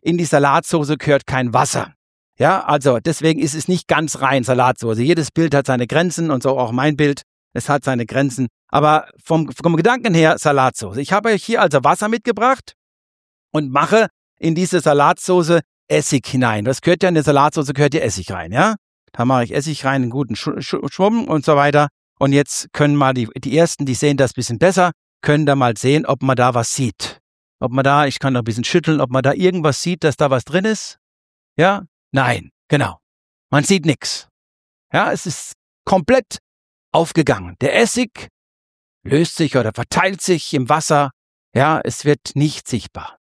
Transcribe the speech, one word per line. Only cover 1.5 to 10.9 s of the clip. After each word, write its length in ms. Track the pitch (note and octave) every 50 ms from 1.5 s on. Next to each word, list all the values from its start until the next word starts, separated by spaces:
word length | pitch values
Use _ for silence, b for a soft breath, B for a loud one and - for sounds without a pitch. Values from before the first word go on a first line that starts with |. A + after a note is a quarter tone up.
| A2
Wasser. 400 | B2 C#3+ - - - G#2+ - _ _ _ _ _ _ _ _ _
Ja, 280 | _ B2 D3 F#3 F#3+ -
also 340 | - D3 D3 B2+ C#3+ B2 A#2
deswegen 420 | - E3 D#3+ - C#3+ D#3+ D#3+ D3+
ist 140 | - D#3 C3
es 140 | D#3 - -
nicht 180 | F3+ F3 -
ganz 340 | _ E3 C#3+ D#3+ D3+ - D3
rein 220 | C#3 C3 C3+ C3+ A#2+
Salatsoße. 580 | B2 B2+ B2 B2+ B2+ B2+ - - A#2 A2+ A2
Jedes 300 | A#2+ C#3 F3 E3 D#3 -
Bild 240 | _ - E3 D#3+ C#3
hat 120 | C#3+ C3+
seine 200 | - C3 B2 B2
Grenzen 460 | A2+ - D3+ E3+ F3+ D3+ - E3 D#3+ C#3+
und 100 | C3 B2
so 160 | C#3 C3+ C3
auch 140 | B2 A2+ A#2
mein 240 | B2 C3 D3+ D3+
Bild. 260 | C3+ D3+ D3 C#3+ - - _ _ _ _ _ _
Es 160 | - - -
hat 160 | C#3+ C#3+ -
seine 220 | - C3 A#2+ A#2+
Grenzen. 420 | A2+ - C3 C#3 C#3 A#2+ C3+ C3 A#2 _ _ _
Aber 420 | _ - C#3+ C#3+ D3+ D3+ D#3 - - _ _ -
vom, 300 | - E3 D#3+ D#3+ C#3 B2
vom 240 | - - E3+ E3
Gedanken 380 | D#3+ E3 A3 B3 C4 A#3+ A#3 F3
her 220 | E3 D#3+ D#3 D#3
Salatsoße. 640 | B2 - D3+ C#3+ C#3 C3 B2+ - - - G2